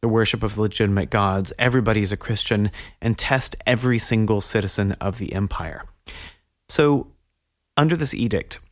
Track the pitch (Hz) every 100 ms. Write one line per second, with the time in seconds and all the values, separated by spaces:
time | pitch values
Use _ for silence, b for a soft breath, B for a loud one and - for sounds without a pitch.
0 | 117 113 110 113 113 101 107 - 107 98
1 | 95 110 101 95 92 - 123 127 110 107
2 | 98 104 - 107 - 107 104 B B B
3 | 113 110 - 131 - - - 123 127 117
4 | - 113 107 107 - 110 98 - 101 -
5 | 98 95 98 95 98 - - - - _
6 | - B B B B _ _ - 147 143
7 | - _ _ _ _ _ _ - 151 165
8 | 143 - 117 98 - - -